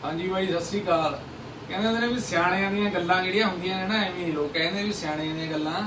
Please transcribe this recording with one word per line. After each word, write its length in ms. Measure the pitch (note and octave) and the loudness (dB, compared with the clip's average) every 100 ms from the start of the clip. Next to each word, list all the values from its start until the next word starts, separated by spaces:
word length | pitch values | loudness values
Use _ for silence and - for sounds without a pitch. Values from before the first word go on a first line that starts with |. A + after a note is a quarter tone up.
ਹਾਂਜੀ 240 | - E3 F#3 | -4 -2 0
ਬਾਈ, 200 | F#3+ F#3 | 0 2
ਸਤਿ 120 | E3+ | 0
ਸ੍ਰੀ 220 | E3+ G3+ | 0 -2
ਅਕਾਲ। 380 | F#3 E3 D#3 C#3+ - - - - - | 2 4 4 -2 -10 -14 -14 -14 -8
ਕਹਿੰਦੇ 180 | F#3 A3 | -2 0
ਹੁੰਦੇ 200 | A3+ A#3+ | 2 2
ਨੇ 0 | |
ਵੀ 120 | B3 | 0
ਸਿਆਣਿਆਂ 520 | G3+ E3+ F3 F#3+ G3 | 0 2 2 2 2
ਦੀਆਂ 200 | G3+ G#3 | 2 2
ਗੱਲਾਂ 320 | F3+ E3+ F3+ | 2 2 2
ਜਿਹੜੀਆਂ 240 | F#3 G3 A3 | 4 2 2
ਹੁੰਦੀਆਂ 300 | F3+ F3+ F#3+ | 0 -2 -2
ਨੇ 100 | F#3+ | 0
ਨਾ, 160 | G#3+ | 0
ਐਵੇਂ 200 | G3 F3+ | 0 -2
ਨਹੀਂ, 100 | E3+ | -2
ਲੋਕ 180 | D#3 D3 | 0 0
ਕਹਿੰਦੇ 320 | D#3+ E3 G3 | 0 0 0
ਵੀ 100 | G#3 | -2
ਸਿਆਣਿਆਂ 420 | G3+ D#3+ D3+ D#3 D#3+ | -2 -2 -2 -2 -4
ਦੀਆਂ 160 | D#3+ | -4
ਗੱਲਾਂ। 300 | D#3 D#3 E3+ | -2 -2 -2